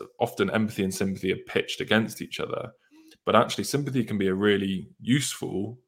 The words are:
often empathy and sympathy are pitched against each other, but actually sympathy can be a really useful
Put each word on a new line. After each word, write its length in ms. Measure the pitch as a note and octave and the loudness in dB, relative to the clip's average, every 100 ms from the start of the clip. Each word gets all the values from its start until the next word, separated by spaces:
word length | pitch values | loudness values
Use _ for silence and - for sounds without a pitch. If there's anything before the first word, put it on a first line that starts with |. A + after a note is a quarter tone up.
| - - | -10 -4
often 300 | A#2 - F#2+ | -4 0 0
empathy 340 | A2 G#2+ - | 2 0 0
and 100 | F#2+ | -2
sympathy 380 | F#2 G2 F#2+ F#2+ | -2 -4 -2 -4
are 40 | F#2 | -4
pitched 440 | - - - - | -2 -4 -2 -8
against 400 | - G#2+ A2 - | 2 2 2 -6
each 180 | E2 - | -10 -8
other, 320 | - - - - _ - - - - | -6 -6 -8 -14 _ -20 -20 -6 4
but 100 | A2+ | 6
actually 300 | - - G2+ | 6 0 -2
sympathy 380 | C#3+ C#3 C3 | -2 0 -2
can 140 | A2+ G#2 | 0 0
be 100 | F#2+ | 0
a 60 | |
really 560 | F#2+ G#2 G2+ G2 F#2 - _ | 4 4 4 2 -4 -8 _
useful 800 | G#2+ C#3+ C3+ - - F#2+ G#2+ B2 | 0 2 0 -6 -6 -4 -6 -10